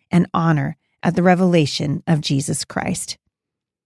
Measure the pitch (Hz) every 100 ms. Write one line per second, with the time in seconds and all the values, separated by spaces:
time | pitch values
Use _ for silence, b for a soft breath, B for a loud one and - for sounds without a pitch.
0 | _ 170 - 185 165 151 147 - _ _
1 | - 180 180 180 185 175 143 - 151 -
2 | - 151 - 139 - - - - - 165
3 | - - _ _ _ _ _ _